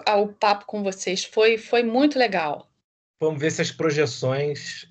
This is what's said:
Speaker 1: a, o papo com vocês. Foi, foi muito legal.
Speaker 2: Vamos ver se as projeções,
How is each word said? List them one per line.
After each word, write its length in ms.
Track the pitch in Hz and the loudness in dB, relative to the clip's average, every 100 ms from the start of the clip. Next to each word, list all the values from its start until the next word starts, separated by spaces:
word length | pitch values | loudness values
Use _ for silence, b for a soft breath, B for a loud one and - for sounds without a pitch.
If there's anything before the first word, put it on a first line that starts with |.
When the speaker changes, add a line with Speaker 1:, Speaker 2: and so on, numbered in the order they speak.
| - | 0
Speaker 1:
a, 100 | 208 | 2
o 120 | 208 | 0
papo 340 | 208 208 208 - | 0 2 2 -2
com 160 | 208 | -6
vocês. 420 | 196 190 - 185 | -6 -4 -4 -4
Foi, 340 | - - 220 220 | -4 2 4 2
foi 240 | - 240 | 0 0
muito 360 | 233 240 294 285 | 2 2 2 2
legal. 500 | 240 190 151 - - _ _ _ _ - | 0 0 -4 -6 -12 _ _ _ _ -4
Speaker 2:
Vamos 200 | 156 147 | -2 0
ver 100 | 156 | -2
se 120 | 156 | -2
as 80 | 165 | -4
projeções, 1200 | - 160 147 143 - 127 135 147 143 - - - | 0 0 2 0 0 -2 -2 -2 -6 -10 -14 -16